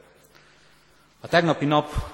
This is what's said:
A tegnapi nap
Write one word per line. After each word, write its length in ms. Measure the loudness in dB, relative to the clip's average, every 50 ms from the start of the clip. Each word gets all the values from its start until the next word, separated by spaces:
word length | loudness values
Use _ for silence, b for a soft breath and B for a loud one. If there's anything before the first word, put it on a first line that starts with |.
| -20 -20 _ _ _ _ b b b b b b b b b b b b b b b b b _
A 80 | -6 0
tegnapi 360 | 2 2 4 2 0 0 0
nap 280 | 0 2 0 0 -2 -4 -6 -6 -8